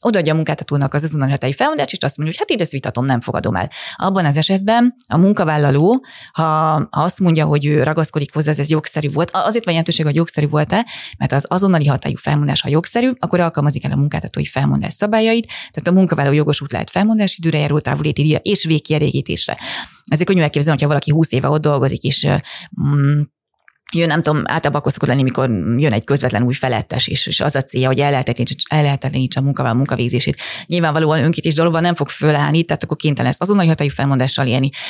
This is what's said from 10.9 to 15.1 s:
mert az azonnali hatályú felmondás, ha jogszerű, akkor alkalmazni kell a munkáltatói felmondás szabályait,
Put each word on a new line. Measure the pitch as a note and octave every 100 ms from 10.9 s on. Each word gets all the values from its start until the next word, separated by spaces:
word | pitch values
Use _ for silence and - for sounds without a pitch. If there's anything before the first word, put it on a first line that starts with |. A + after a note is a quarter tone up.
| - - -
mert | C3+
az | C#3 -
azonnali | F#3 G3 E3 D3
hatályú | B2+ C#3+ -
felmondás, | C#3+ D3 C#3+ C3+
ha | B2+
jogszerű, | D3+ - A#3+ B3+ B3
akkor | - F3
alkalmazni | E3 D#3 C#3+ D3
kell | C#3+
a | C#3
munkáltatói | C#3+ D#3 - D3 C#3+
felmondás | - C#3+ - -
szabályait, | - G#3